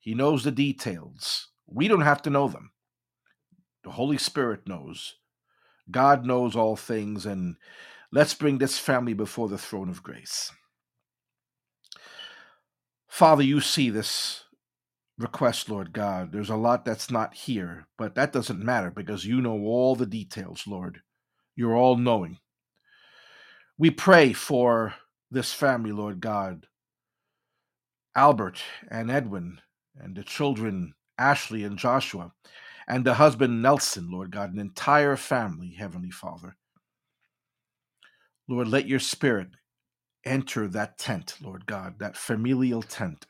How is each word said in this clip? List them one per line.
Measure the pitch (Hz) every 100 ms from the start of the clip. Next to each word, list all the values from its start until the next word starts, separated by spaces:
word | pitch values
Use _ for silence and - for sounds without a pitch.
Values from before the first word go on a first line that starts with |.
He | -
knows | 113 139 147
the | 123
details. | 123 143 131 120 87 71 - - - - _ _
We | 110 -
don't | 202
have | 151 143
to | 156
know | 139 139
them. | - - _ _ _ _ _ _ _ _ _ _ _
The | -
Holy | 92 135 139
Spirit | - - 123 104 -
knows. | 87 69 - - - _ _ _ _ _ _ -
God | 127 135 139 123
knows | 127 120 107
all | 110 107
things, | - 113 104 104
and | 104 95 90 82 - - - - -
let's | 135 147
bring | - 151 139
this | 135 -
family | - 131 120
before | 104 104 - 113
the | 98
throne | - 104 92
of | 87
grace. | - 57 - - - - _ _ _ _ _ _ _ _ _ _ _ _ _ - - - - - - _ _ _ _ _ _
Father, | - 165 151
you | 135 147
see | - - 127
this | 107 104 - - - - _ _ _ _ _ _ -
request, | 117 - 127 113 -
Lord | 104 92
God. | 113 104 92 90
There's | 95 101
a | 110
lot | 117 123
that's | - 110 -
not | 117 110
here, | - - 113 90 85 78 _
but | 110 92
that | 143
doesn't | 135 110 98
matter | 107 123 90
because | 82 92 104
you | 95 123
know | 123 110
all | 104 120 127
the | 123
details, | 120 110 95 - 92 85 -
Lord. | 98 92 87 _ _ _ _ _
You're | - 117 117
all-knowing. | 127 123 123 113 85 87 _ _ _ _ _ _ _ - - - - - _ -
We | 160
pray | - - 180 139
for | 104 - 131 123 117 110 - _ _ _
this | 127 120
family, | - 143 123 110
Lord | 104 104 95
God, | 110 104 95 85 _ _ _ _ _ _ _ _ _ _ _ _ _ _ _ 127
Albert | 139 123 95 - - - -
and | 113 113
Edwin, | 135 117 98 87 85 _ _ _ -
and | 95 95
the |
children, | 101 - 143 120 110 95 85 - _ -
Ashley | 131 143 - 110
and | 104 101
Joshua, | 127 131 - 98 123 _ _ - - - -
and | 127
the | 127
husband, | 120 151 117 131 117
Nelson, | 123 143 - - 87
Lord | 90 92
God, | 101 101
an | 95
entire | 101 - - 147 143 135
family, | - 123 110 80 87 87
Heavenly | 101 87 90
Father. | - 92 82 90 - _ _ _ _ _ _ _ _ _ _ _ _ _ _ _ _ _ _ -
Lord, | 123 117
let | 131 104
your | 135
spirit | - - 143 110 92 _ _ _ _ _ _ _
enter | - 135 131 - 104
that | 101 104 -
tent, | - 101 - -
Lord | - 95 -
God, | 104 95 92
that | 101 -
familial | - 110 117 131 127 117
tent. | 110 - 104 76 -